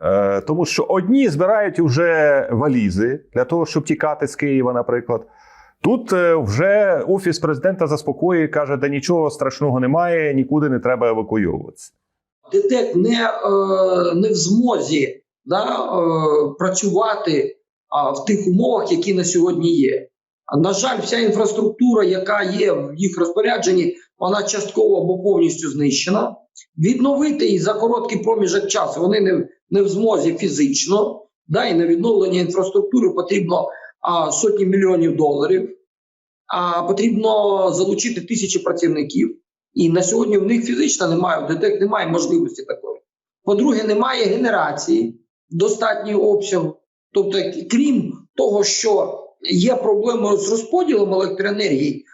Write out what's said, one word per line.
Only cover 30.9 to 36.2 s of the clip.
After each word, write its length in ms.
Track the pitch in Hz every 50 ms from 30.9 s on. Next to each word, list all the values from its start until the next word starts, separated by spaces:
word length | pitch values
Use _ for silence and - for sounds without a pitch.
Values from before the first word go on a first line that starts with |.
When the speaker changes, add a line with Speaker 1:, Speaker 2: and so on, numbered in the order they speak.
| 196 214 208 226 - - - _ _ _ _ -
Speaker 2:
да, 180 | 151 220 254
і 80 | 220 175
на 140 | 165 170 170
відновлення 520 | 170 165 196 233 220 196 190 185 180 180
інфраструктури 720 | 175 165 180 196 185 190 - 208 208 - - 247 214 180
потрібно, 600 | 170 185 175 175 202 202 175 165 180 165 - - - - - - - _
а, 300 | - 175 170 170 156 156
сотні 340 | - - - 214 202 202 196
мільйонів 500 | 185 190 196 190 185 185 170 165 160 143
доларів, 540 | 156 151 147 143 139 151 170 190 - - - - - _ _ _ _ _ _ _ _